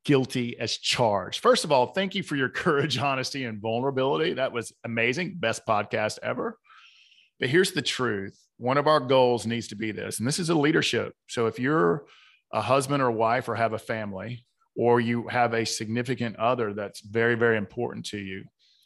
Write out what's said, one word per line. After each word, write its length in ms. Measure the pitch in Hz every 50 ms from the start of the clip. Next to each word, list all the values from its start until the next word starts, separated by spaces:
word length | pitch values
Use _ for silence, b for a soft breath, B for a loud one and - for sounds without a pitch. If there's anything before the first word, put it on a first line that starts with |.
| _
guilty 520 | - 143 131 131 - - 131 120 120 - -
as 200 | 120 110 - -
charged. 640 | - - - - 123 110 101 95 92 92 - -
First 240 | - 233 254 - -
of 80 | 160 143
all, 160 | 127 123 117
thank 260 | - 190 196 190 -
you 80 | 196 165
for 140 | - 151
your 120 | 139 131 123
<laughs> 140 | - - -
courage, 320 | 180 151 139 143 156 117
honesty, 480 | 117 139 139 135 131 127 - - 139 131
and 160 | 117 110 104
vulnerability. 720 | 101 113 113 120 131 139 131 131 131 135 156 160 156 151 -
That 200 | 123 131 120 117
was 200 | 120 110 - - _ -
amazing. 540 | 120 113 117 113 120 127 170 185 135 -
Best 300 | 165 117 113 110 - -
podcast 540 | - 110 104 107 - - 110 107 107 - - -
ever. 360 | 117 120 - - 233 226 - b b b b b b b b b b b b b b b _
But 120 | 117 123
here's 220 | 139 185 196 190 -
the 100 | 147 135
truth. 560 | - - - 127 117 107 98 95 101 - _ _ _ _
One 220 | - 113 123 131 147
of 80 | 143
our 140 | 156 156 151
goals 460 | 131 127 135 131 127 123 120 113 101
needs 220 | 113 117 117 107 -
to 80 | 110
be 160 | 101 113 110 101
this, 280 | 107 101 104 - -
and 60 | 110
this 120 | 123 165 -
is 100 | 175 156
a 60 | 175
leadership. 580 | 156 143 151 156 151 147 - - 113 101 - - _ _ -
So 200 | - 123 117 110
if 100 | - 120
you're 480 | 127 139 151 165 175 170 170 156 b b b b b b b b b _
a 120 | - 110 101
husband 400 | 107 131 143 131 131 143 139 131
or 80 | 123
wife 360 | 113 107 113 110 120 127 123 -
or 80 | 110
have 180 | 107 117 110 110
a 40 | 104
family, 680 | - - 117 110 107 101 98 92 98 113 123 120 - _ _ _ _ _ _
or 260 | - 113 120 120 120
you 280 | 117 117 120 120 113 -
have 240 | 110 123 120 117 113
a 140 | 113 113
significant 720 | 110 - - 113 107 113 123 120 123 123 - 120 113 95
other 360 | - 110 120 127 123 113 104 101
that's 280 | 104 101 98 - -
very, 340 | - 104 101 113 117 120 120
very 240 | 113 117 117 113 110
important 480 | 101 - - 120 120 - - - -
to 120 | - - 101
you, 260 | 98 95 95 98 117 - _ b b b b b b